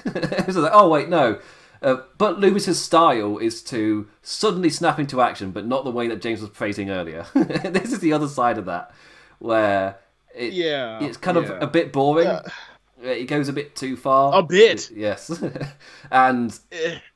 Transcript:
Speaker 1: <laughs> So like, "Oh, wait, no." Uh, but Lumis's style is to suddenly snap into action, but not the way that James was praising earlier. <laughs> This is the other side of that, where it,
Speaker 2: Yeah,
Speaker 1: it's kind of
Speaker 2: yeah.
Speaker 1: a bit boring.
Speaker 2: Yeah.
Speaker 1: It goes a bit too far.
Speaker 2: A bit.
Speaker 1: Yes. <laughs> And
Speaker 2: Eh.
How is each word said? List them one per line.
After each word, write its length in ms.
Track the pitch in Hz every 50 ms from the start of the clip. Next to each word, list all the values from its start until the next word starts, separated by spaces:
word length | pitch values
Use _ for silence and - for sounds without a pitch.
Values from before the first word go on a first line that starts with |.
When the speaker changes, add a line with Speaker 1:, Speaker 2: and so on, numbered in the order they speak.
| -
Speaker 1:
<laughs> 460 | - - 180 170 - 196 190 180 185
So 100 | 185 180
like, 100 | 147 160 214
"Oh, 160 | 208 202 170
wait, 200 | 156 147 131 165
no." 300 | 175 160 135 113 101 - - - - - - _ _ _
Uh, 200 | - 135 131 - - - _ -
but 220 | 208 208 - 196
Lumis's 420 | 202 185 190 208 - 190 170 -
style 560 | - - 170 165 170 156 127 113 104 104 104 80
is 260 | 110 113 113 - -
to 440 | - 131 113 107 110 107 107 104 - _ _
suddenly 480 | - - - - - 214 180 180 185 156
snap 300 | 143 - 175 160 139 156
into 220 | 147 143 135 127
action, 300 | 120 117 - - 101 95
but 140 | 87 104 95
not 200 | 117 131 135 127
the 60 | 131
way 180 | 117 120 120 117
that 120 | 113 101
James 200 | - 120 113 101
was 80 | 107 104
praising 400 | - - 113 104 101 107 98 98
earlier. 360 | 98 92 87 82 78 82 - -
<laughs> 40 | -
This 600 | 277 - - - 151 - 190 175 185 185 233 262
is 60 | 202
the 120 | 180 156
other 160 | 151 147 151 139
side 300 | 139 127 120 120 110 107
of 80 | 95
that, 260 | 92 90 87 - - - - - - - - - _ _ -
where 580 | - 113 113 110 107 104 98 98 95 98 98 - _ _ _ _ _ _ - 117
it, 140 | 120 110 -
Speaker 2:
Yeah, 500 | 175 170 160 147 139 127 113 110 113 147
Speaker 1:
it's 140 | 135 113 -
kind 200 | - 185 175 165
of 80 | 151 -
Speaker 2:
yeah. 100 | - -
Speaker 1:
a 60 | 151 143
bit 240 | - 170 165 143 -
boring. 340 | 139 139 143 147 165 175 185
Speaker 2:
Yeah. 140 | 123 - - - - - - - - _ _ _ _ 127
Speaker 1:
It 240 | 120 127 123 110 127 127
goes 200 | 147 147 139 139
a 40 | 135
bit 220 | 147 143 - -
too 200 | - 135 131 127
far. 420 | 120 - 135 135 135 139 139 139 147
Speaker 2:
A 40 | 160
bit. 460 | 147 175 196 226 214 160 - - -
Speaker 1:
Yes. 400 | - 104 107 104 95 - - - 170 - 208 151 - - 143 - - -
<laughs> 340 | - - - - - -
And 460 | 123 131 131 131 127 120 120 110 - - _ _
Speaker 2:
Eh. 260 | 175 165 160 170 165 - - - _